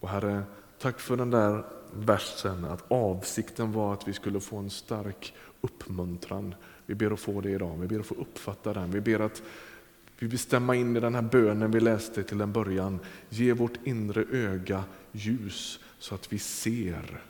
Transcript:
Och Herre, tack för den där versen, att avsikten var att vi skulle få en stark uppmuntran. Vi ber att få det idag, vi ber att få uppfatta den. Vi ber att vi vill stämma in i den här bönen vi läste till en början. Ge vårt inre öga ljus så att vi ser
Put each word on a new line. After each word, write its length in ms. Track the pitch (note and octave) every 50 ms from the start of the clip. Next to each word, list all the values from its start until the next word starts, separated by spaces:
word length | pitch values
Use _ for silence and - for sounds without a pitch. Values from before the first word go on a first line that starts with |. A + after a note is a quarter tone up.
| -
Och 60 | F#2+
Herre, 320 | G2+ G2+ G2 G2+ G2+ G2+ G2+ G2+ - - - - - -
tack 220 | - C3 B2 -
för 160 | - - B2+
den 140 | B2 B2+ A#2+
där 340 | A#2+ A#2 G#2+ G#2 G#2 G#2+ A2 - - - - - -
versen, 720 | G#2 G#2+ G#2+ G#2+ G2 - - - - - G2+ F#2+ F2+ F2
att 200 | E2 E2+ F#2 - -
avsikten 840 | - B2+ A#2 G2+ F#2 F#2 F#2+ - - - A2 - - - A#2+ A2 G#2+
var 200 | A2 G#2+ G2+ G2+
att 160 | G2 - -
vi 40 | G2+
skulle 280 | - - - G2+ G2+
få 160 | F#2+ - -
en 140 | G#2 G2+ G2+
stark 640 | - - - - A#2 G#2+ G2+ G2+ G2 - - - - - - - - -
uppmuntran. 920 | - - - - - - F#2+ F2+ F2 F2+ F2 F2 - - F#2+ F#2+ G2+ G2 F2+ - - - - - -
Vi 80 | - G#2+
ber 160 | G#2 A2 G#2+
att 100 | G#2+ G2+
få 200 | - - G2+ G2+
det 100 | G2 G2
idag, 260 | G2 F#2+ G2 F2 D#2+ D#2+
vi 80 | F2+
ber 140 | F2+ A2 G#2+
att 60 | G#2
få 80 | - -
uppfatta 580 | - - - - - - - G2 - - A2+ G2+
den. 180 | G2+ F2+ F2
Vi 100 | F2+ G2+
ber 200 | G#2 A#2 A2+ G#2
att 220 | F2+ F2+ - - - - - - - - - - - - - - - - - -
vi 80 | B2
vill 120 | A2+ A#2 B2
stämma 360 | - - - B2 A#2+ B2 B2+
in 220 | B2 B2 A#2+ A#2+
i 40 | A#2
den 140 | A2+ A#2+ A#2
här 80 | B2 A#2
bönen 480 | A2+ A#2 B2+ A#2 G#2+ G#2+ G#2+ A2 A2
vi 100 | A2 A2+
läste 420 | A2+ A2+ A2+ G#2 - - - G#2+ F#2+
till 180 | - G#2 G2+
en 120 | G#2 G#2 G2+
början. 480 | A2+ G#2+ G2 F#2+ F#2+ F#2 G2 G2 F2+ - - - - - -
Ge 240 | - G#2+ B2 B2 A#2+
vårt 340 | A2+ A#2+ A#2 A#2+ - -
inre 380 | C#3 B2+ A2+ G#2+ G#2 G#2 A2 G#2+ -
öga 540 | C3 B2+ A#2+ G2+ F#2+ F#2+ F#2 F#2+ G2+ F#2+ F2+ F2 - - - - -
ljus 680 | A2 G2+ G#2+ A#2 C3 G#2 G2 F2 - - - - - - - - -
så 160 | - - -
att 180 | F#2 - - -
vi 60 | G2+
ser 840 | - - - - - A2+ A2+ A#2+ A2 F2+ E2+ D#2+ D#2+ - - D2 - -